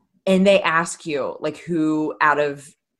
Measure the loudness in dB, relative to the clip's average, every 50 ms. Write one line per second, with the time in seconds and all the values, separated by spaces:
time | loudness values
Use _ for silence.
0 | _ _ _ _ _ 0 2 4 6 4 4 4 2 0 0 0 -2 -4 -8 -10
1 | -8 -6 -6 -4 -4 -6 -6 -6 -8 -8 -8 -8 -8 -4 -2 -2 0 0 0 -2
2 | -2 -4 -2 0 2 2 2 2 0 -2 -4 -8 -14 -20 -20 _ _ _ _